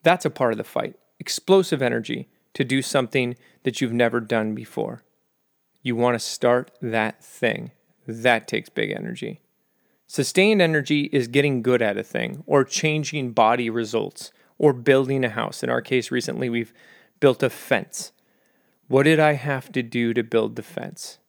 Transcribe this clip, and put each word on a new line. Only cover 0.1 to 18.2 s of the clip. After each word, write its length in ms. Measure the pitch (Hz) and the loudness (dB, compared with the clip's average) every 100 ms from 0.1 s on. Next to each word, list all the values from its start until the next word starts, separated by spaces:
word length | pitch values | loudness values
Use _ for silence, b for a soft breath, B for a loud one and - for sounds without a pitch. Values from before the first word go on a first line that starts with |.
| 180 147 | 2 0
a 60 | |
part 220 | - 127 | 0 -2
of 40 | 110 | -2
the 60 | |
fight. 320 | - - 110 - _ _ | -6 -6 -6 -12 _ _
Explosive 640 | - - - 196 180 143 | -8 -8 4 4 4 0
energy 460 | 127 120 113 - 135 _ _ - | 0 -2 -4 -8 -8 _ _ -6
to 80 | |
do 180 | 127 135 | -2 0
something 540 | 131 143 123 135 123 123 b b | 0 -2 0 -2 -2 -6 b b
that 180 | 131 - | -6 -2
you've 140 | 127 | -2
never 260 | 117 117 120 | 2 2 2
done 360 | 110 117 110 110 | -2 -2 -2 -6
before. 480 | 110 - 104 117 _ _ _ _ _ _ _ _ | -8 -8 -6 -8 _ _ _ _ _ _ _ _
You 120 | 123 117 | -6 0
wanna 220 | 123 117 | 0 0
start 540 | - - 120 123 127 _ | -6 0 2 2 0 _
that 420 | 120 110 110 - | -4 -2 -2 -6
thing. 500 | - - 120 - - _ _ _ - | -20 -2 -2 -2 -8 _ _ _ -12
That 400 | 113 123 113 - | -2 2 2 0
takes 200 | 110 - | -6 -4
big 220 | - - | -6 -4
energy. 520 | - 52 60 - - _ _ _ _ _ _ _ | -4 -8 -8 -10 -12 _ _ _ _ _ _ _
Sustained 520 | - 135 - 202 214 | -4 0 2 4 4
energy 440 | 170 156 131 151 147 | 4 2 0 0 2
is 160 | 143 117 | 0 2
getting 340 | 131 143 127 | 2 2 0
good 220 | 117 123 | 2 2
at 140 | 110 101 | 2 -2
a 60 | |
thing, 400 | 104 117 117 139 156 | -4 -4 -4 -6 2
or 160 | 143 | 2
changing 680 | 131 - 156 151 143 151 127 | 2 0 0 0 -4 -6 -2
body 360 | 113 110 123 117 | 2 4 4 0
results, 600 | 113 110 113 95 - - b b b | -2 -2 -2 -2 -8 -18 b b b
or 160 | 151 | 2
building 500 | 127 120 135 131 135 | 4 4 4 4 0
a 60 | 123 | -2
house. 320 | 110 110 - | -2 -6 -4
In 80 | 123 | -2
our 120 | 123 | -2
case 280 | - 131 - | 0 -2 0
recently, 400 | 127 120 117 127 | -6 -4 -6 -4
we've 240 | 117 113 b b b b _ | -4 -6 b b b b _
built 240 | 139 120 | 2 4
a 60 | 131 | -2
fence. 640 | - - 120 - - - _ | -4 -2 -2 -2 -12 -14 _